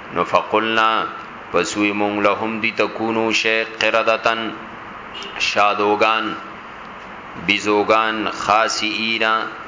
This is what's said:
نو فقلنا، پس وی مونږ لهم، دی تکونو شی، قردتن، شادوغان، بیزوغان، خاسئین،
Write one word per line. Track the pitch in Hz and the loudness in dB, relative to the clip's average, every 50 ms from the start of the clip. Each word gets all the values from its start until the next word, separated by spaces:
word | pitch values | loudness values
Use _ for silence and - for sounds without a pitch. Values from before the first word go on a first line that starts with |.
| - - | -12 -6
نو | - 85 90 | -2 -2 0
فقلنا، | - - 90 - - - 107 110 110 113 113 110 110 110 107 87 - - - - - - - - - | 2 2 0 2 2 2 2 2 2 2 2 4 4 2 2 0 -4 -6 -10 -14 -16 -16 -16 -8 -2
پس | - 85 90 - - | 0 0 0 0 0
وی | 104 104 104 | 0 0 0
مونږ | 101 104 104 104 104 104 | 2 0 0 0 0 2
لهم، | 101 101 98 101 110 113 113 110 | 2 2 2 2 -2 -4 -4 -2
دی | 110 113 | -4 -2
تکونو | 110 - 107 101 - - 110 113 113 113 113 113 | 0 0 0 0 0 -4 -2 0 0 0 2 2
شی، | 107 - - 110 110 113 113 110 - - | 0 0 2 2 2 0 0 -2 -2 0
قردتن، | 110 110 110 113 110 113 113 110 - 117 113 113 113 104 80 - - - - - - - - - - - - - - - - - | 0 2 4 4 4 4 2 2 2 0 0 0 -2 -6 -8 -10 -12 -14 -16 -16 -16 -16 -16 -16 -16 -16 -14 -14 -14 -12 -8 -4
شادوغان، | - - - 107 101 104 101 101 104 104 104 104 110 110 110 110 110 107 110 107 - - - - - - - - - - - - - - - - - - - - 82 | -4 0 2 4 4 4 4 4 4 4 4 4 4 4 4 2 0 -4 -6 -8 -10 -12 -14 -16 -16 -16 -16 -16 -16 -16 -16 -16 -16 -16 -16 -16 -16 -14 -14 -6 0
بیزوغان، | 87 101 101 98 104 104 104 101 92 107 110 110 110 110 107 101 92 | 0 0 2 2 2 2 4 4 4 4 4 4 2 0 0 -2 -4
خاسئین، | - - - - 104 110 110 107 - - 107 107 95 104 110 110 113 110 110 110 110 110 110 110 - - - | -4 -2 2 4 4 4 4 2 0 -2 -2 -2 -2 -2 -2 -2 0 2 2 2 2 2 0 -4 -8 -10 -12